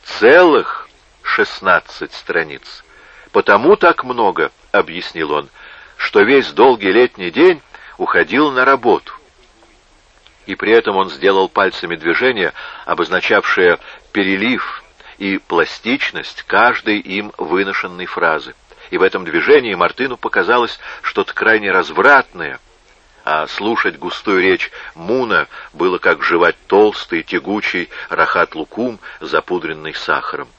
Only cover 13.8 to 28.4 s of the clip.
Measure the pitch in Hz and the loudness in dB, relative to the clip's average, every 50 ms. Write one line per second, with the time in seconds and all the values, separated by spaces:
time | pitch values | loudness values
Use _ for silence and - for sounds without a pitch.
13.8 | - - - - _ _ - 104 98 95 95 95 104 120 127 - - - - - | -4 -20 -20 -20 _ _ -4 -4 -2 -2 -2 -2 -2 -2 -2 -4 -6 -10 -12 -16
14.8 | - _ _ _ - - - _ 101 98 95 90 _ _ 87 85 80 - - - | -18 _ _ _ -20 -20 -14 _ -6 -4 -4 -6 _ _ 0 0 0 0 -4 -10
15.8 | - 110 131 147 - - - 80 69 - - - - - 92 101 113 123 120 - | -4 -4 -4 -4 -4 -6 -8 -8 -12 -10 -16 -16 -8 -2 0 2 2 2 0 -2
16.8 | - 110 104 104 - 87 92 101 104 107 - - 90 78 87 92 98 95 95 - | -2 -2 -2 -2 -4 -6 -8 -8 -8 -10 -10 -10 -6 -2 -2 -2 -2 -2 -4 -6
17.8 | - 92 90 87 92 85 - 90 85 82 78 76 - - - _ _ _ - _ | -8 -8 -10 -10 -10 -10 -4 -2 0 0 0 -2 -4 -10 -18 _ _ _ -20 _
18.8 | - - 92 85 92 95 - 98 90 82 76 82 87 107 143 147 123 110 95 87 | -14 -8 -2 0 0 0 0 -2 -8 -4 -4 -2 4 6 4 4 4 0 -2 -2
19.8 | 87 87 - - 131 135 123 - - - - 104 90 92 - 123 120 110 - - | -2 -2 -2 -4 -6 -6 -6 -6 -6 -4 -2 -2 0 2 2 2 0 -2 -6 -14
20.8 | - - - - - - - 104 95 - - - 107 110 110 110 104 98 92 92 | -16 -18 -16 -10 -10 -6 -4 -4 -4 -4 -4 -2 2 2 2 2 0 0 0 0
21.8 | 85 76 78 82 - 135 143 135 - _ - 90 82 71 65 - _ _ _ _ | 0 0 -2 2 4 6 6 6 4 _ -10 -10 -10 -10 -10 -14 _ _ _ _
22.8 | _ _ _ _ _ _ _ _ _ - 78 78 78 - - - 101 110 117 - | _ _ _ _ _ _ _ _ _ -4 -4 -4 -4 -6 -8 -6 -4 -2 -2 -2
23.8 | - 95 82 69 - 87 - - - 110 98 92 90 95 92 85 - - - - | -2 -4 -6 -6 -12 -12 -12 -8 -4 0 0 2 4 2 2 0 -2 -10 -12 -18
24.8 | - - - 82 82 92 117 131 123 110 98 82 71 - - - - - _ 80 | -20 -20 -18 -14 -6 -4 -2 -2 -2 0 0 -2 -2 -2 -10 -20 -20 -20 _ -2
25.8 | 85 92 90 87 - 92 85 78 - - 85 85 87 85 82 _ _ - 95 101 | -2 0 0 0 0 0 0 0 0 0 2 2 2 2 0 _ _ 2 4 4
26.8 | 107 107 101 - - - 87 82 78 - 95 87 - 92 104 107 98 - - 90 | 4 4 2 -4 -10 -6 -6 -6 -6 -4 -8 -6 -4 -4 -6 -4 -4 -4 -4 -6
27.8 | 87 - - - - - 85 80 80 - - 92 | -8 -8 -12 -16 -10 -6 -2 0 0 0 2 0